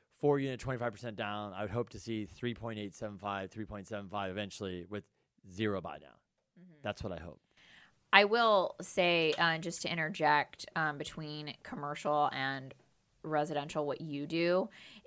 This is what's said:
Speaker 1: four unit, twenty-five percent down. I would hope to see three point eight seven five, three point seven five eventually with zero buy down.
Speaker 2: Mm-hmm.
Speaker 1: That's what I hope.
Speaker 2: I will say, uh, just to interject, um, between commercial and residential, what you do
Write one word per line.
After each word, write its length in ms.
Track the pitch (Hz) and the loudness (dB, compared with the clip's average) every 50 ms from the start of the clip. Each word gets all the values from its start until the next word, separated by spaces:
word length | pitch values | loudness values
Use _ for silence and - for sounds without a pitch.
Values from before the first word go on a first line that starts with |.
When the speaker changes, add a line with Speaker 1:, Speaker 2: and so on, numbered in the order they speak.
| _ _ _ | _ _ _
Speaker 1:
four 220 | _ 147 147 143 139 | _ 2 4 4 4
unit, 200 | 135 135 127 113 | 2 -2 -4 -4
twenty-five 320 | - 131 131 113 120 117 | -4 -4 -2 -2 -2 -4
percent 240 | 101 - 123 120 104 | -4 -6 -8 -8 -6
down. 380 | 117 107 104 104 104 104 101 90 | -4 -4 -4 -4 -4 -6 -6 -6
I 80 | 98 | -6
would 100 | 107 95 | -4 -2
hope 180 | 107 120 117 - | -2 -2 -4 -4
to 80 | - 95 | -6 -12
see 260 | - 113 113 107 101 | -6 -4 -4 -4 -4
three 280 | - - - 120 120 113 | -6 -8 -6 -4 -4 -4
point 260 | 98 113 117 110 107 | -4 -6 -8 -6 -6
eight 140 | 104 95 - | -8 -8 -8
seven 220 | - 113 104 101 | -8 -10 -10 -8
five, 340 | 95 104 101 98 98 95 92 | -8 -6 -4 -4 -4 -6 -8
three 140 | - 110 107 | -8 -10 -10
point 220 | 95 107 101 92 | -8 -8 -10 -10
seven 220 | - 110 101 98 87 | -8 -8 -8 -8 -6
five 220 | 104 101 98 92 | -4 -4 -4 -4
eventually 540 | 92 104 104 92 - - 104 95 90 90 87 92 | -4 -4 -6 -6 -6 -8 -6 -6 -6 -8 -8 -8
with 140 | 104 101 - _ _ _ _ _ _ _ - 95 | -10 -10 -10 _ _ _ _ _ _ _ -20 -10
zero 280 | 90 104 110 104 98 92 | -4 -2 0 0 0 -2
buy 200 | 85 80 73 73 | -4 -8 -12 -14
down. 100 | 71 65 52 _ _ _ _ _ _ _ _ 175 | -16 -20 -20 _ _ _ _ _ _ _ _ -20
Speaker 2:
Mm-hmm. 140 | 185 180 156 147 | -20 -20 -16 _
Speaker 1:
That's 220 | - 104 101 - - | -8 -6 -6 -6 -6
what 100 | 98 87 | -8 -8
I 60 | 78 | -8
hope. 200 | 85 82 - - _ _ _ - - - - - - - _ _ _ _ | -10 -12 -16 -18 _ _ _ -20 -20 -20 -20 -20 -20 -20 _ _ _ _
Speaker 2:
I 120 | 196 196 208 | 10 10 10
will 500 | 202 220 240 233 220 208 190 170 - - - | 8 6 4 6 6 6 6 4 2 -2 -6
say, 520 | 180 - - 196 175 175 170 165 160 156 147 | -10 -4 2 4 4 6 6 4 4 2 2
uh, 200 | 175 170 165 160 | 4 2 2 2
just 240 | 160 165 170 170 - | 0 -2 -6 -6 -4
to 100 | - - | -4 -4
interject, 760 | 170 165 156 160 208 - 151 147 147 147 139 - - - - - - | -2 -2 -2 -2 0 2 4 6 6 6 4 0 -6 -16 -12 -6 -2
um, 200 | 165 156 151 147 | -2 -2 -2 -2
between 560 | 143 151 - - 165 156 151 151 151 151 147 - - - | -4 -8 -10 -10 -10 -10 -8 -8 -8 -10 -10 -12 -14 -14
commercial 680 | - 254 156 143 143 147 - - 147 151 147 147 - | -12 -10 -8 -6 -6 -6 -4 0 2 4 4 4 4
and 420 | - 135 135 135 135 135 131 131 - _ _ _ _ _ _ _ _ _ | 2 0 -2 -2 -2 -4 -8 -12 -16 _ _ _ _ _ _ _ _ _
residential, 640 | - 156 156 147 151 147 147 143 143 151 - 156 147 | -6 -2 0 2 2 2 0 -2 -4 -2 -2 -2 -2
what 140 | 143 - - | -2 -4 -4
you 260 | 165 156 143 143 147 | -6 -6 -6 -6 -4
do 440 | 151 160 165 170 175 180 185 233 - - - - - - - - | -2 0 2 2 4 4 2 2 0 -6 -16 -20 -20 -20 -8 -2